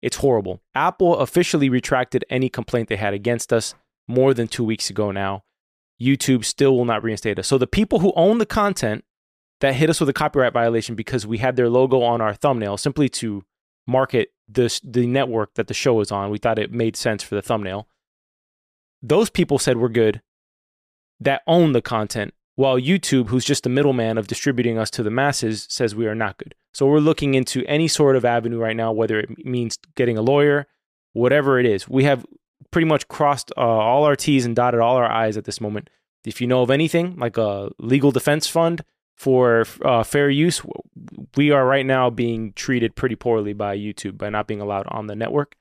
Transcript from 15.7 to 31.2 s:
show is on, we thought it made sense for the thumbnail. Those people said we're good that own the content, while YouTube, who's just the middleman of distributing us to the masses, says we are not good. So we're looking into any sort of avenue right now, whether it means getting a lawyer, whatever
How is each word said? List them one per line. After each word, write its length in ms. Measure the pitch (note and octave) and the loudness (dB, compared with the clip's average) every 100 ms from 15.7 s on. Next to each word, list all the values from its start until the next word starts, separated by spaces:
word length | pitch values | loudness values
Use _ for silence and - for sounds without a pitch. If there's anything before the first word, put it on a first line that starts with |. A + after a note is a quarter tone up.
show 260 | - C#3+ A2+ | -2 0 2
is 100 | G#2 | 0
on, 200 | G2+ G2+ | -4 -4
we 80 | G#2 | -2
thought 200 | A#2+ A2 | -2 -2
it 140 | G2+ | -4
made 240 | A#2 A2+ G#2+ | -2 -4 -2
sense 260 | A#2+ G#2 | -4 -4
for 120 | - | -4
the 80 | G#2 | -8
thumbnail. 440 | - A2+ G2 G2 G#2+ _ _ _ _ _ _ _ _ _ _ _ | -4 -4 -4 -10 -12 _ _ _ _ _ _ _ _ _ _ _
Those 280 | A#2 D3+ A3 | 0 2 2
people 280 | - E3+ C#3 | 0 0 0
said 180 | - B2 | 0 0
we're 120 | A#2+ | 0
good 340 | A2+ A2 G#2+ _ _ _ _ _ _ _ _ _ _ | 2 2 0 _ _ _ _ _ _ _ _ _ _
that 220 | B2 C#3 - | -2 -2 2
own 260 | E3+ E3 | 4 4
the 100 | B2+ | 2
content, 500 | - A#2 G#2 A2+ G#2 - _ - | 0 -4 -4 -4 -8 -10 _ -2
while 220 | C3+ C3 | 2 2
YouTube, 500 | C3 F#3 - C3+ A2+ | 2 0 2 0 2
who's 160 | B2+ | -2
just 180 | A#2 C#3+ | 0 -2
the 40 | - | 0
middleman 480 | B2+ D3 B2+ A2+ A2+ | 0 2 2 0 -2
of 80 | G2+ | -4
distributing 520 | - - B2 A#2 A2+ | -4 -2 0 0 0
us 120 | A2 | -4
to 120 | - | -4
the 80 | G#2+ | -4
masses, 560 | A#2 C#3 C3+ A#2 G#2+ - | 0 0 0 -4 -6 -8
says 240 | - A#2+ | -4 -4
we 120 | G#2 A2 | -2 -4
are 80 | |
not 240 | A2 G#2+ - | -2 -4 -6
good. 160 | - - _ | -18 -20 _
So 140 | - C#3 | 0 4
we're 120 | D3+ | 4
looking 340 | D3+ D#3 C#3+ | 4 2 2
into 300 | C3+ C3 C3 - | 0 0 -4 -2
any 220 | C#3+ D#3+ | 0 0
sort 280 | - D3 C3+ | 4 4 4
of 80 | |
avenue 340 | A#2+ A#2+ A#2 A#2 | 4 0 -2 -4
right 180 | A2+ A2+ | -4 -2
now, 160 | A2+ | -2
whether 260 | A2 A2+ G#2+ | 0 0 0
it 260 | G#2+ A2+ | -4 -10
means 340 | - B2 A#2 - _ - | -6 -4 -4 -8 _ -2
getting 200 | A#2+ A2 | 0 0
a 40 | |
lawyer, 440 | A2+ C#3+ D3 C#3+ C#3+ _ _ _ _ | 2 4 4 2 -2 _ _ _ _
whatever 460 | - | 0